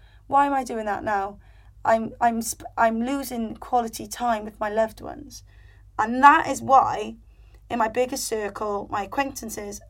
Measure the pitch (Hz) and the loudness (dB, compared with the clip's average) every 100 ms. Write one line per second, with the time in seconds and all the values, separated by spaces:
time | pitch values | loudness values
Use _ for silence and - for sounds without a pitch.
0 | - - - 277 285 269 240 226 214 202 | -20 -20 0 4 4 2 -2 -4 -4 -4
1 | 220 202 202 208 - - - - - 226 | -2 -2 -2 -8 -20 -20 -20 -4 2 2
2 | 226 - 240 233 226 - - - 226 226 | 0 0 0 2 -4 -8 -8 2 2 2
3 | 247 277 269 240 220 226 - 247 226 - | -2 -2 -4 -6 -6 -8 0 0 0 -6
4 | 214 - 240 214 214 214 214 214 220 214 | -10 -4 -2 -2 -4 -6 -2 0 0 -2
5 | - - - - - - - - - - | -14 -14 -16 -18 -20 -20 -20 -20 -10 -4
6 | 226 254 285 320 - 233 226 269 - 175 | -2 6 8 8 2 -4 4 6 6 0
7 | 220 226 - - - - - 240 220 240 | -6 -12 -20 -20 -20 -20 -8 -2 0 0
8 | 247 277 - 220 202 202 214 202 - 208 | 0 -2 -4 -4 -4 -6 -4 -4 -4 -6
9 | 196 - 269 269 220 214 208 202 | -4 -4 -4 -6 -10 -10 -10 -12